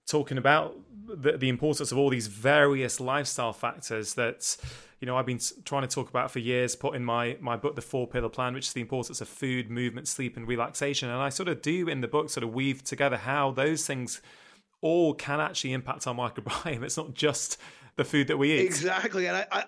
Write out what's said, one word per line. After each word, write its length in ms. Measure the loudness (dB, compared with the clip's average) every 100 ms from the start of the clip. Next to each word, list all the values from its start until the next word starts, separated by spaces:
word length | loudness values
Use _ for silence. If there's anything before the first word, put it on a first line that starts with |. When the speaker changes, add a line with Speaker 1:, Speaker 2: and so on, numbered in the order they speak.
| -2
Speaker 1:
talking 320 | 0 0 2
about 400 | 6 6 4 -8 -18 -18 -12
the, 320 | 0 2 4
the 100 | 2
importance 460 | 2 2 2 0
of 40 | 4
all 120 | 4
these 180 | 2 -2
various 720 | 0 4 8 6 6 0 -2
lifestyle 540 | -2 -2 -2 -2 -2
factors 600 | -2 -4 -4 -6 -4 -4 0
that, 420 | -2 0 -4 -4 -8 -14 -20 -10
you 60 | -2
know, 100 | 0
I've 100 | 0
been 120 | -2
s-, 160 | -4 -6
trying 200 | -4 -2
to 40 | 0
talk 220 | -2 -2
about 220 | 0 0
for 80 | -2
years, 360 | 0 2 2 0
put 200 | -2 -2
in 100 | 0
my, 320 | 0 0 -4
my 160 | -4 -2
book, 220 | -2 -4
The 40 |
Four 260 | -4 -4 -2
Pillar 200 | -2 -2
Plan, 280 | -2 -2 -2
which 120 | -4
is 60 |
the 80 | -4
importance 400 | -2 -4 -4 -8
of 80 | -10
food, 420 | -4 -2 -2 -2
movement, 380 | -2 -2 -2 -6
sleep, 260 | -4 -4 -6
and 100 | -2
relaxation. 640 | 0 0 0 0 0 -2
And 120 | -2
I 80 | -2
sort 180 | -2 -2
of 140 | -2
do 260 | 0 0 0
in 140 | -2
the 80 | 0
book 200 | 0 0
sort 140 | -4
of 100 | -4
weave 300 | 0 0 -2
together 320 | -6 0 2 2
how 360 | 0 2 2
those 360 | 2 2 2 -2
things 340 | -4 -4 -8 -14 -20 -20 -20 _ -4
all 320 | 2 6 4
can 260 | 2 -2 0
actually 320 | 0 -2 -2
impact 340 | -4 -4 -4 -4
our 60 | -2
<laughs> 80 | -4
microbiome. 540 | -4 -6 -4 -4 -4
It's 140 | -4 -4
not 160 | -6
just 440 | 2 2 2 -4 -6 -10 -20 -12 -4
the 80 |
food 240 | 2 2 4
that 80 | 4
we 160 | 4
eat. 140 | 4 4
Speaker 2:
Exactly. 640 | 2 0 0 0 0 0
And 100 | 0
I, 80 | 0
I, 140 | -2